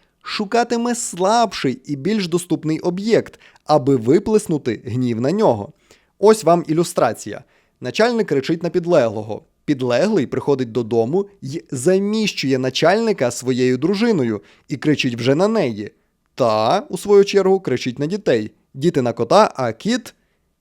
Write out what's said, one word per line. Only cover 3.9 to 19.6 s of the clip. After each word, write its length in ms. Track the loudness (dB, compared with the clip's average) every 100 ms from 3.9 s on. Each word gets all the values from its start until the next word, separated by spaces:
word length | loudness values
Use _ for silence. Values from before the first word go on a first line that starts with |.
| 2
виплеснути 840 | 4 2 4 0 0 -2 -2 -4 -4
гнів 360 | -2 -2 0
на 100 | 0
нього. 400 | 2 2 2 -4 _ _ _ _ _
Ось 240 | 4 4
вам 200 | 4 2 2
ілюстрація. 760 | -2 0 0 0 -2 -12 -14 -16 _ _ _
Начальник 460 | -8 0 0 2 0
кричить 360 | 0 0 -4
на 60 | -2
підлеглого. 720 | -4 2 2 2 -2 -8 -12 -14 _ -4
Підлеглий 600 | -2 0 0 2 0 0
приходить 440 | -4 -2 -2 -2
додому 540 | -4 0 0 0 -2 -4 _
й 220 | -12 -12 -10
заміщує 840 | -4 0 2 0 -2 -2 -2 -2 0
начальника 760 | -2 0 2 2 0 0 -2
своєю 460 | -2 -4 0 2 2
дружиною 640 | 0 0 0 2 0 -4 -10 _ _
і 100 | -4
кричить 380 | 0 0 0 -2
вже 200 | 0 2
на 120 | 2
неї. 440 | 0 -2 -4 -10 -14 _ _ _ -2
Та, 440 | 0 2 2 0 -2
у 80 | -10
свою 280 | 4 4 6
чергу, 340 | 2 2 0
кричить 400 | 0 -4 -4 -6
на 60 | -6
дітей. 460 | -4 0 0 -2 -12 _ -2
Діти 260 | 0 0
на 120 | -2
кота, 400 | -2 2 4 4
а 160 | 0